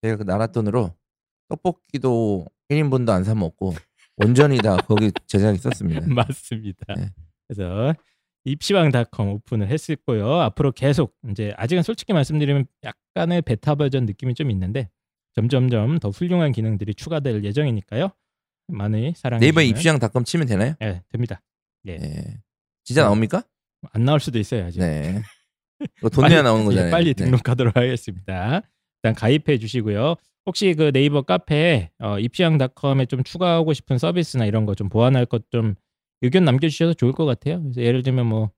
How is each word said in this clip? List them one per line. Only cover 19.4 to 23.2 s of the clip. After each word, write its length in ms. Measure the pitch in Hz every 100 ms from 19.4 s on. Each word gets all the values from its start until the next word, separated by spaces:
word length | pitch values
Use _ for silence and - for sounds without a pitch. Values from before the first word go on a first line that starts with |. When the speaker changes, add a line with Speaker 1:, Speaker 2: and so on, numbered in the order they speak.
Speaker 1:
네이버에 240 | 127 160
Speaker 2:
주시면 120 | 147 110
Speaker 1:
입시왕닷컴 460 | 170 151 113 127
치면 220 | 120 170 143
되나요? 280 | 98 117 156
Speaker 2:
네, 220 | 110 92 -
됩니다. 320 | 113 120 92 _ _ _ _ 101
예. 40 |
Speaker 1:
예. 280 | 82 76 76 73 104 _ _ _ _
진짜 180 | - 127
Speaker 2:
네. 40 | 127
Speaker 1:
나옵니까? 360 | 104